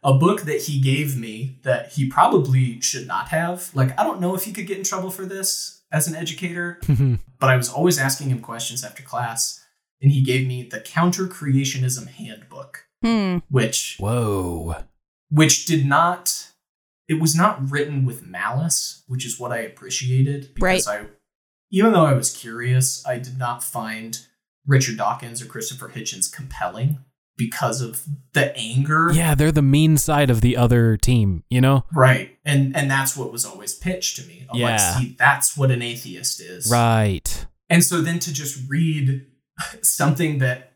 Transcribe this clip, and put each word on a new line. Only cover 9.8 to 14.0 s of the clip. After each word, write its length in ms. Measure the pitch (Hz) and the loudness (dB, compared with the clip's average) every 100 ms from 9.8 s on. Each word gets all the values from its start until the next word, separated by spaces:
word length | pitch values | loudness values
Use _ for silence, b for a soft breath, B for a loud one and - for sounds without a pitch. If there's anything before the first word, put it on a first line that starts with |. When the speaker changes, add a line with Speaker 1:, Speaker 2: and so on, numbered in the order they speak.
| _ _ | _ _
Speaker 1:
and 80 | 139 | 2
he 100 | 143 | 4
gave 240 | 131 131 131 | 2 2 0
me 160 | 123 | -6
the 180 | 123 - | -10 -14
Counter-Creationism 1300 | - - 175 180 185 - 147 135 135 131 127 127 - | -6 0 2 0 -4 -6 0 2 2 -2 -2 -4 -10
Handbook, 760 | - 113 110 - - 135 - _ _ | -16 -16 -16 -20 -20 -18 -20 _ _
Speaker 3:
Hmm. 360 | 233 220 190 180 - | 0 2 0 -2 0
Speaker 1:
which 460 | 131 113 - - | 2 2 -2 -6
Speaker 2:
Whoa. 760 | - | -6